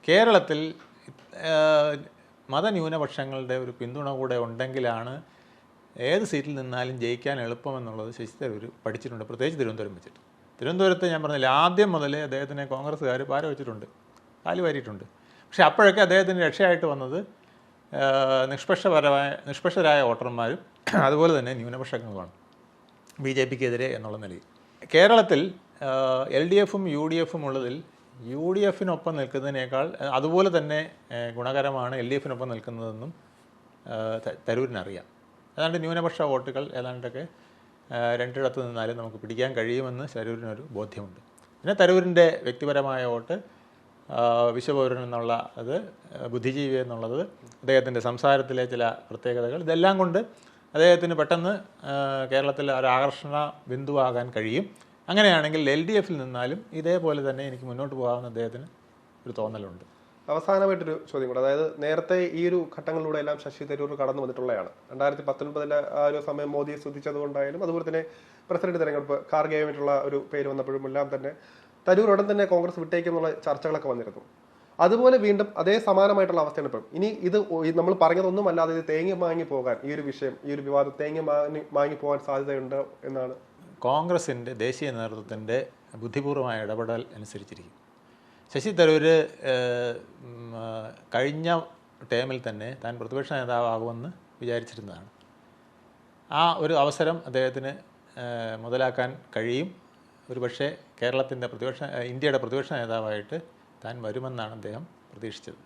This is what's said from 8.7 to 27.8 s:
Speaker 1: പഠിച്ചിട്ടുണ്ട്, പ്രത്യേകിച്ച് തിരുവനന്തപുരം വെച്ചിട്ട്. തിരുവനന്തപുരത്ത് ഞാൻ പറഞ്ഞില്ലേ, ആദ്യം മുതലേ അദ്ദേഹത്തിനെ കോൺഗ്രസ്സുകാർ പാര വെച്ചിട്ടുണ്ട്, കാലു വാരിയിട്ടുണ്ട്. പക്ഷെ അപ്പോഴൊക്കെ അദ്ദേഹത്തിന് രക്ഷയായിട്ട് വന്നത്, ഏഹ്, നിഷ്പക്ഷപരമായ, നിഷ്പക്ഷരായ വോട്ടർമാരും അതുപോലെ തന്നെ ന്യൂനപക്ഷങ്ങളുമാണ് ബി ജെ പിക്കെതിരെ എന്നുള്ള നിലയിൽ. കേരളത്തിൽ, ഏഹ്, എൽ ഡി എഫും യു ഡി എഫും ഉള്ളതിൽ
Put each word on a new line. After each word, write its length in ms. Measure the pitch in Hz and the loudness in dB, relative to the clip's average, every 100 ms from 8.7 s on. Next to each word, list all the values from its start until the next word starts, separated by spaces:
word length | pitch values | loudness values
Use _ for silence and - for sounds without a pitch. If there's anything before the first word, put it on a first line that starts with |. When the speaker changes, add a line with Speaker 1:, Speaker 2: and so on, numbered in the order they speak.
| - 113 | -10 -8
Speaker 1:
പഠിച്ചിട്ടുണ്ട്, 380 | 110 127 117 110 | -8 -10 -12 -12
പ്രത്യേകിച്ച് 300 | 117 135 160 | -4 -4 0
തിരുവനന്തപുരം 320 | 117 110 104 92 | -4 -4 -10 -10
വെച്ചിട്ട്. 220 | - - _ _ _ _ | -20 -20 _ _ _ _
തിരുവനന്തപുരത്ത് 460 | 127 180 190 180 180 | -4 4 4 4 2
ഞാൻ 60 | 160 | 0
പറഞ്ഞില്ലേ, 260 | 151 147 131 135 | -2 2 4 6
ആദ്യം 280 | 170 180 208 170 | 4 6 4 4
മുതലേ 240 | 143 147 147 | 0 -2 -4
അദ്ദേഹത്തിനെ 380 | 135 139 143 139 | -6 -6 -8 -6
കോൺഗ്രസ്സുകാർ 480 | 135 143 151 143 127 135 | -6 -6 -4 -2 -2 -2
പാര 120 | 135 156 | -2 -2
വെച്ചിട്ടുണ്ട്, 340 | 139 131 110 110 _ _ - _ _ 160 | -6 -8 -10 -14 _ _ -20 _ _ -4
കാലു 160 | 180 175 | 0 0
വാരിയിട്ടുണ്ട്. 400 | 139 113 101 - _ _ - _ | -2 -6 -12 -16 _ _ -20 _
പക്ഷെ 160 | - 160 | 4 6
അപ്പോഴൊക്കെ 320 | - 208 190 190 | 8 8 8 6
അദ്ദേഹത്തിന് 340 | 185 190 185 165 | 6 4 2 0
രക്ഷയായിട്ട് 400 | - 190 170 165 | 4 4 4 0
വന്നത്, 260 | 139 131 156 202 - _ _ _ _ _ | -2 -4 -6 -8 -16 _ _ _ _ _
ഏഹ്, 520 | 143 139 135 135 135 131 | -2 2 4 4 2 2
നിഷ്പക്ഷപരമായ, 800 | 139 - 190 196 156 147 139 139 139 - | -2 0 2 4 6 6 4 2 -4 -8
നിഷ്പക്ഷരായ 540 | 139 180 175 160 147 | -4 -2 4 6 6
വോട്ടർമാരും 580 | 127 113 123 120 117 170 - _ - 208 139 | 4 0 -4 -2 -2 -4 -10 _ 0 4 4
അതുപോലെ 260 | 147 165 151 | 6 6 4
തന്നെ 140 | 123 131 | 0 -6
ന്യൂനപക്ഷങ്ങളുമാണ് 680 | 117 123 131 123 117 98 87 - _ _ _ _ _ _ _ - | -8 -10 -6 -8 -8 -10 -12 -16 _ _ _ _ _ _ _ -8
ബി 100 | 135 135 | -4 0
ജെ 80 | 131 | 0
പിക്കെതിരെ 380 | 131 127 120 131 120 | 0 -2 0 -2 -4
എന്നുള്ള 200 | 110 107 | -8 -10
നിലയിൽ. 280 | 104 87 - _ _ _ - | -12 -14 -18 _ _ _ 2
കേരളത്തിൽ, 480 | 156 196 226 208 151 185 185 _ - 139 | 8 10 8 6 4 2 -6 _ -10 -4
ഏഹ്, 360 | 131 131 131 135 135 | 0 2 0 2 0
എൽ 80 | 165 | 4
ഡി 80 | 196 196 | 4 4
എഫും 200 | 202 190 147 | 0 -2 -2
യു 80 | 156 | -2
ഡി 80 | 165 160 | 0 -2
എഫും 180 | 165 143 | -4 -4
ഉള്ളതിൽ 260 | 135 123 139 | -4 -4 -8